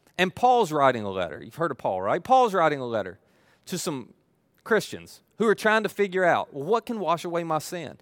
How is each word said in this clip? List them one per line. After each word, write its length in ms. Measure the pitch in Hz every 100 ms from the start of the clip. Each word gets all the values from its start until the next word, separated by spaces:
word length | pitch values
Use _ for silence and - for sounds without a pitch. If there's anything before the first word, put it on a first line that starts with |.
| _ -
and 180 | 185 -
Paul's 380 | 247 247 175
writing 300 | 151 135 120
a 60 | 101
letter. 320 | 95 82 73
You've 140 | 87 143
heard 160 | 165
of 60 | -
Paul, 240 | 127 95
right? 200 | 98 165
Paul's 320 | 170 262 240
writing 280 | 185 160 143
a 40 | 123
letter 320 | 110 92 92 _ _ _ _ -
to 100 | 180
some 360 | 185 135 104 _ _ _ _ _ -
Christians 560 | 214 - 87 85 - _ -
who 100 | 220
are 80 | 190
trying 280 | 220 220
to 60 | 202
figure 360 | - 202 185 175
out, 280 | 117 -
"Well, 120 | 143 147
what 200 | 226 233
can 140 | 226
wash 240 | 160 165
away 220 | 180 170 165
my 140 | 156
sin? 380 | - 175 127 -